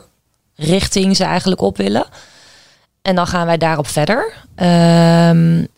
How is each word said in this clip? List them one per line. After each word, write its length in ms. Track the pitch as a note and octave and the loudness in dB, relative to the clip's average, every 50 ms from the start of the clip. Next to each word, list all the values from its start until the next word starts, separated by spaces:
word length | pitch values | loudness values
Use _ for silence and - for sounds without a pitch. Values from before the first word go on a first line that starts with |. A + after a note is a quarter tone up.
| - _ _ _ _ _ _ _ _ _ _ | -8 _ _ _ _ _ _ _ _ _ _
kleurrichting 580 | - D3+ D#3 F3 G3 - - - G3 F#3+ F#3+ F#3+ | -8 -4 -2 0 0 -2 -2 -2 -2 0 0 0
ze 80 | - F#3 | 0 -2
eigenlijk 380 | D#3 E3 F3+ - F#3+ F3+ - | -2 -4 -2 -2 -2 -2 -2
op 160 | F#3+ G3 G3 | -2 -4 -4
willen. 280 | - G3 G3 G#3 A3+ - - - - - - _ _ _ _ - _ _ _ _ _ _ _ _ _ | -4 -4 -2 -2 -4 -4 -6 -12 -20 -20 -20 _ _ _ _ -20 _ _ _ _ _ _ _ _ _
En 140 | - G3 F#3 | -6 -2 -2
dan 120 | F3 F3 | -2 -2
gaan 180 | - - F3+ E3+ | -2 -2 -4 -2
wij 120 | E3+ E3+ | -2 -2
daarop 300 | D#3+ E3 D#3+ D#3+ C#3+ A#2+ | 0 0 -2 -2 -2 -4
verder. 460 | - - D3+ D3 D3+ G#3 C4 G#4+ A4+ - - - _ - | -4 -4 -2 -2 0 -2 -2 -4 -6 -10 -14 -20 _ -8
Ehm, 1080 | - F#3 F3 F3 E3+ E3+ E3+ E3+ E3+ E3+ E3+ E3 E3+ E3+ E3+ E3+ E3 E3 E3 E3 E3+ - - _ | -2 0 2 2 4 4 4 4 4 4 4 4 4 4 4 4 2 2 2 2 0 -2 -4 _